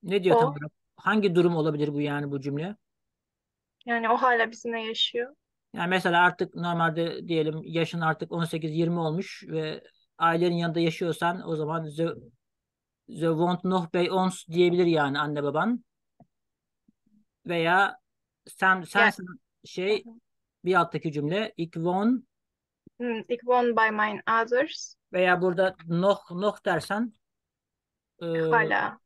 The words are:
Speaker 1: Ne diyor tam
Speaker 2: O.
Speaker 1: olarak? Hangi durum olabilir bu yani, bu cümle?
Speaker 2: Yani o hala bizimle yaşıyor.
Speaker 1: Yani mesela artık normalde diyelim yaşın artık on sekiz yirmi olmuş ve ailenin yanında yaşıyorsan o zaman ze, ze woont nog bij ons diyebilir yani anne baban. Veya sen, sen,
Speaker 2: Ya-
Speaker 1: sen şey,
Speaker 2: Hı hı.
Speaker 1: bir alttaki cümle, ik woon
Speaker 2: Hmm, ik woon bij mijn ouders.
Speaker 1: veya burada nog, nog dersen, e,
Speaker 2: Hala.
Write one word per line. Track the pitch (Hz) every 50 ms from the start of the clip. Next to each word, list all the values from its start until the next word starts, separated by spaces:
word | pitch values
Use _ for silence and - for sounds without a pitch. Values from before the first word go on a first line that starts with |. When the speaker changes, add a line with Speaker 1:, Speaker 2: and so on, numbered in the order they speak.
| -
Speaker 1:
Ne | 175 185 202 180
diyor | 185 160 -
tam | 226 151
Speaker 2:
O. | 147
Speaker 1:
olarak? | 147 147 151 _ _ _ _ _
Hangi | _ - 185 208 220 196 202 170
durum | 170 170 175 170
olabilir | 165 151 160 151 147 147 147 147
bu | 143
yani, | 147 143 143 143 147 143
bu | 143 143
cümle? | 131 143 139 143 156 185 214 _ _ _ _ _ _ _ _ _ _ _ _ _ _ _ _ _ _ _ _ _ _
Speaker 2:
Yani | 240 233 233 226 220
o | 233
hala | 247 254 254 240 233 226 226
bizimle | 233 - - 233 226 226
yaşıyor. | 220 220 226 226 - - - 233 240 262 294 _ _ _ _ _ _ _ _
Speaker 1:
Yani | - 175 170
mesela | 185 185 180 190 170 175 175
artık | 180 175 - 190 170 -
normalde | - 170 175 170 170 165 165 160 165 165 170 - - - -
diyelim | 170 160 151 156 156 160 -
yaşın | - 160 165 165 160 - 170
artık | 165 160 156 - - 165 -
on | 170 165
sekiz | 165 - 160 151 160
yirmi | 151 160 170 165 170 175
olmuş | 165 156 156 175 196 - - - - -
ve | 160 160 156 156 156 143 - - _ _ _ _ _ _
ailenin | 165 165 165 170 170 180 175
yanında | 170 170 170 160 170
yaşıyorsan | 165 165 160 - 190 170 156 - - 170 175 185 - -
o | 165
zaman | 151 156 147 160 160 160
ze, | 156 147 151 165 165 - 110 - - _ _ _ _ _ _ _ _ _ _ _ _ _ _ _ _
ze | - 160 156
woont | 165 165 156 175 175 180 175 -
nog | 185 185 185 170 165 -
bij | 185 175 -
ons | 175 190 185 185 180 - - -
diyebilir | 160 170 180 175 170 175 185
yani | 170 165 156 147 139 135 143
anne | 151 147 147 147 143
baban. | 143 139 156 170 214 240 240 - _ _ _ _ _ _ _ - _ _ _ _ _ _ _ _ _ _ _ _ _ _ _ _ _ _ _ _ _ _ _ _
Veya | - 170 170 165 165 175 190 202 190 - - _ _ _ _ _ _ _ _ _
sen, | - - - - 190 190 190 170
sen, | 151 - 196 220
Speaker 2:
Ya- | 214 -
Speaker 1:
sen | - 185 180 175 - _ _ _ _ _
şey, | - - - 180 196 214 202 -
Speaker 2:
Hı | 233
hı. | 226 233 _ _ _ _ _ _ _ _ _
Speaker 1:
bir | 175 185
alttaki | 185 165 - - 156 - 165 143
cümle, | 147 143 147 170 202 220 - -
ik | - 165 165 -
woon | 165 165 175 180 190 202 226 254 247 - _ _ _ _ _ _ _ _ _ _ _ _ - _ _
Speaker 2:
Hmm, | 240 240 233 220 202 _
ik | 247 240
woon | 240 247 247 247 240 240 233
bij | 226 220 220 220
mijn | 214 214 214 208 202 -
ouders. | - 220 226 226 226 247 247 285 320 - - - - - _ _ _ -
Speaker 1:
veya | 185 180 185 180 180 175
burada | 185 180 165 190 185 185 _ 165
nog, | 165 170 170 180 196 202 196 - -
nog | 175 175 190 208 196 - _
dersen, | 208 180 160 139 - 196 208 233 233 - _ _ _ _ _ _ _ _ _ _ _ _ _ _ _ _ _ _ _ _ _ 170
e, |
Speaker 2:
Hala. | 170 165 165 160 160 156 - - - - 98 - 196 196 - _